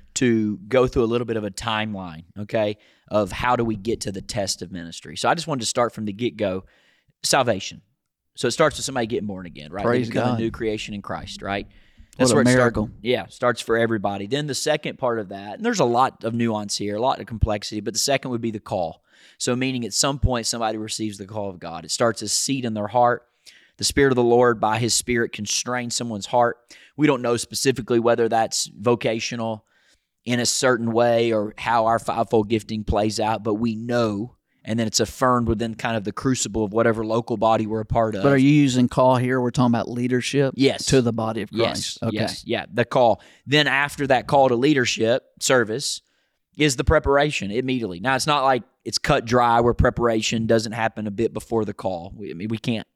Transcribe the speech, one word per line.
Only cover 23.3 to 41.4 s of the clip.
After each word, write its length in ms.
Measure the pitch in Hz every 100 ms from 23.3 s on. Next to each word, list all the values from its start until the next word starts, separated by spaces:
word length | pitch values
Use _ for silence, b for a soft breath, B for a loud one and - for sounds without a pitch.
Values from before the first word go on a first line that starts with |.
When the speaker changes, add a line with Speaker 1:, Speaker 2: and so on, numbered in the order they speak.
| b b b b _
Speaker 1:
The 60 |
Spirit 280 | 107 - 139
of 40 | 123
the 80 |
Lord 360 | 120 120 123 110
by 180 | 107 110
his 160 | 120
Spirit 380 | - - 120 113
constrains 640 | - 104 - 123 123 120 -
someone's 320 | 120 107 -
heart. 300 | 123 120 - _ B B -
We 120 | 147
don't 160 | 131
know 140 | 123 120
specifically 640 | - 113 135 120 107 120
whether 300 | 117 117 113
that's 400 | 113 110 - - -
vocational 880 | 107 120 123 113 - 120 113 110 - _ _ _ _ _ -
in 140 | 120
a 60 | 117
certain 460 | - 131 120 113
way 420 | 113 120 117 117
or 200 | 110 104 -
how 280 | 117 117 110
our 120 | 117
fivefold 500 | - 120 113 113 101
gifting 340 | 113 - 110
plays 360 | 104 107 107 104
out, 240 | 107 113
but 120 | 110 104
we 200 | 117 110
know, 600 | 117 120 113 101 120 - _ _
and 160 | - 117
then 60 | 110
it's 120 | -
affirmed 480 | 107 - 127 123 117
within 260 | 107 113 113
kind 220 | 123 113
of 60 |
the 80 | 101
crucible 500 | - 135 127 110 107
of 80 | 104
whatever 320 | 110 117 110
local 320 | 110 113 - 110
body 300 | 110 113 110
we're 160 | 110
a 40 | 107
part 300 | 117 110 104
of. 80 |
Speaker 2:
But 80 | 139
are 60 | 139
you 120 | 139
using 360 | 151 143 127 123
call 300 | - 127 127
here? 240 | 123 131
We're 100 | 123
talking 220 | 127 123
about 160 | 117 -
leadership 640 | 120 123 127 - 139 135 -
Speaker 1:
Yes. 300 | 135 - -
Speaker 2:
to 160 | 135
the 100 | 120
body 300 | 113 113 110